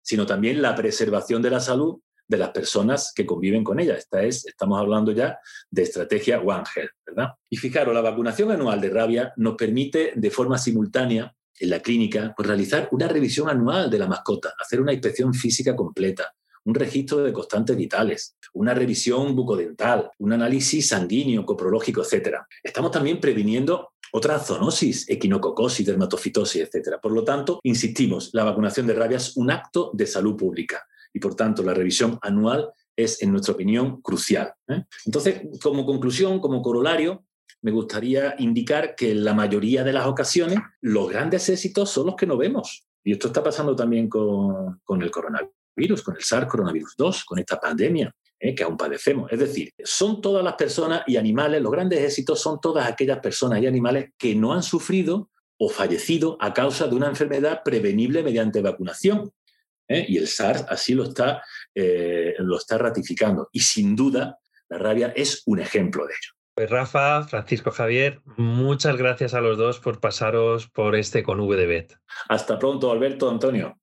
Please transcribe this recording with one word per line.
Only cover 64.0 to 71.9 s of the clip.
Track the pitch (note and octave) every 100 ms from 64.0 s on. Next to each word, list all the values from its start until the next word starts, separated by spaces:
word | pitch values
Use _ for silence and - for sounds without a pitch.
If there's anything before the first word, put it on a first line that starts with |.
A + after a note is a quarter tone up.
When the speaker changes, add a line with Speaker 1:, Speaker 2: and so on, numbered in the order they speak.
| C3+ B2 - - _ _ _
Speaker 1:
la | F2
rabia | G2+ A2 A#2+
es | - - - -
un | G2+
ejemplo | E2 G#2+ F2+ D2+ D2
de |
ello. | - - _ _
Speaker 2:
Pues | - G#2+
Rafa, | A#2+ B2+ C#3+ C#3+ D3
Francisco, | D3+ A2+ - A#2 -
Javier, | - A2+ B2 C#3 C#3 - A#2
muchas | A#2 A#2 C3 C#3 D#3 C3
gracias | B2+ B2 B2+
a | B2
los | A#2 G#2+
dos | A#2 B2
por | - A2
pasaros | A2 - A2 A#2 A2+ A#2 A2+
por | - G#2+ G#2+
este | G2+ A#2+
Con | G#2 G2
V | G#2 G2
de | F2+
Bet. | E2+ E2